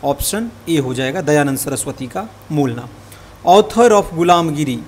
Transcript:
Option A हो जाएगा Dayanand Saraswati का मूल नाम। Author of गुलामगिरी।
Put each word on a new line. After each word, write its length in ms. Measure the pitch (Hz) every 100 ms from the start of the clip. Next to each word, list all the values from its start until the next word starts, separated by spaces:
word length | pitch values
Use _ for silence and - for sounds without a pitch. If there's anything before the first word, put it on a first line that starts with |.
Option 460 | 143 143 - 202 233 - -
A 100 | 160
हो 160 | 127
जाएगा 260 | 127 131 160
Dayanand 380 | 139 147 143 135
Saraswati 480 | - 131 - 131 127
का 200 | 185 220 - -
मूल 180 | 151 135
नाम। 180 | 120 123 - - - - - -
Author 400 | 190 214 233 240
of 220 | 208 -
गुलामगिरी। 640 | 165 175 175 165 147 143 120